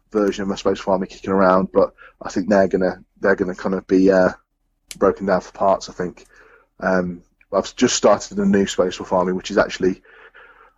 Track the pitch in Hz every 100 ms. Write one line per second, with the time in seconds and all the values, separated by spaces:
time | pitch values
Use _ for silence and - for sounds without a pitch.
0 | _ 107 101 101 98 98 98 98 - 95
1 | 95 - - 95 92 92 95 98 92 -
2 | - _ - 110 90 101 95 92 92 -
3 | - _ 104 98 92 92 101 95 - 95
4 | 95 95 92 - _ _ _ _ _ -
5 | 98 - 95 92 - - 98 95 - -
6 | 90 - - _ _ _ _ _ 95 92
7 | 90 87 _ _ _ 95 - - 123 -
8 | 120 101 - 98 98 101 98 - 92 -
9 | 98 92 90 92 - 101 - - 95 92
10 | _ - - - - _ _